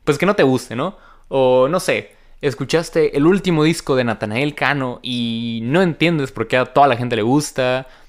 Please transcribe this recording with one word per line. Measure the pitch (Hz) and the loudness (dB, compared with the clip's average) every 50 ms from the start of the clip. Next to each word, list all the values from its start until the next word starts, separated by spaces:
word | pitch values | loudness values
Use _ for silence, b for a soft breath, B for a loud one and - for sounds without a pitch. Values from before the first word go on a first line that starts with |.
| _ | _
pues, | - 147 147 | -4 -2 0
que | 175 | 0
no | 185 208 | 0 2
te | 208 175 | 2 2
guste, | 135 131 123 - - 113 | 2 2 0 -2 -6 -8
¿no? | 117 143 185 202 b b b b b b - | -6 -6 -6 -8 b b b b b b -6
O, | 139 135 131 127 127 127 127 135 | -2 2 2 4 4 4 4 2
no | 165 185 | 0 -2
sé, | - - 135 104 101 - b b b b b b - | -2 -2 -2 -2 -4 -8 b b b b b b -6
escuchaste | 143 127 - 143 123 - 160 170 - - 165 156 147 - | -6 -4 -4 -6 -2 -2 -2 -2 0 0 0 0 2 2
el | 147 143 | 2 4
último | 165 196 196 165 190 170 156 151 | 4 4 2 2 0 2 2 2
disco | 160 170 - - - 143 | 2 0 0 -2 -2 0
de | 127 127 | 0 0
Natanael | 120 110 104 - 104 107 120 143 151 143 | -2 -2 -4 -6 -6 -4 -4 -4 -4 -4
Cano | - 147 131 143 143 131 127 120 - - | -2 0 0 0 0 -4 -6 -8 -10 -10
y | 120 127 120 117 117 113 113 117 117 117 117 113 | -8 -6 -6 -4 -4 -4 -6 -6 -6 -6 -6 -4
no | 120 139 175 | -2 0 2
entiendes | 190 175 143 - 156 170 170 156 139 131 | 2 0 0 0 0 0 0 0 -2 -4
por | - - 113 | -4 -6 -4
qué | - - 127 | 0 0 0
a | 127 | 0
toda | - - 147 143 143 | 2 4 4 4 4
la | 123 113 | 4 0
gente | 123 123 120 | -2 -2 -2
le | 110 104 | 0 0
gusta. | 117 131 151 147 - - - 127 127 127 131 131 b b b b | 2 2 0 0 -2 -4 -4 -2 -2 -2 -4 -6 b b b b